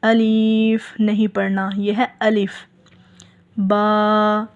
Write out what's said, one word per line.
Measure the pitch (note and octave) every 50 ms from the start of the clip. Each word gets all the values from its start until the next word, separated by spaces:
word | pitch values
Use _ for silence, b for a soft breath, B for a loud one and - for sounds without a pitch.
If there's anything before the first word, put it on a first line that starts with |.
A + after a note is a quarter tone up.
| -
अलीफ | A3 A3+ A3+ A3+ A3 A3 A3 A3 A3 A3 A3 A3 A3 A3 A3 - - - -
नहीं | A3 G#3+ G#3+ G#3 A3
पढ़ना, | G#3 G3+ G3+ G3 G3 G3 F#3+ F#3+ F#3+ G3
ये | G3 G3+ G3+ G#3
है | G3+ B3+ - - -
अलिफ। | - A3 A3 G#3+ G3+ G3 - - - _ _ _ _ _ b b b b b b b b b b b _ _
बा | - G3+ F#3+ G#3 G#3 G#3 G#3+ G#3+ G#3+ G#3 G#3 G#3+ G#3+ G#3+ G#3+ G#3+ G#3+ G#3+ A3 -